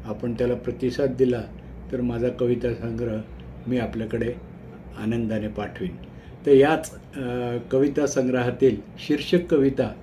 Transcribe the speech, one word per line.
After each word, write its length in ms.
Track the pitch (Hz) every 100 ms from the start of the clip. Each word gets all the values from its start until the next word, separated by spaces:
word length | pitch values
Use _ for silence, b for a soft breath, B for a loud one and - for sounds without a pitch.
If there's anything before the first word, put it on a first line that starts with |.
आपण 300 | 110 104 123
त्याला 200 | 113 120
प्रतिसाद 600 | 120 - - 127 123 139
दिला, 260 | 123 127 120 104 - B - -
तर 80 | 131
माझा 280 | 123 117 123
कविता 460 | 120 123 120 123
संग्रह 460 | 117 117 113 117 110 107 - - - 120
मी 120 | 123
आपल्याकडे 560 | 110 113 110 113 113 123 - - - - - -
आनंदाने 500 | 107 117 113 110 107
पाठवीन. 480 | 101 101 - 92 - - B B B -
तर 60 |
याच, 420 | 139 143 160 - - - 143
अ, 400 | 127 123 120 120 120
कविता 360 | 131 143 143 143
संग्रहातील 720 | 143 127 127 123 120 135 107 - -
शीर्षक 520 | - 147 - 180 180
कविता 440 | 156 135 131 110 -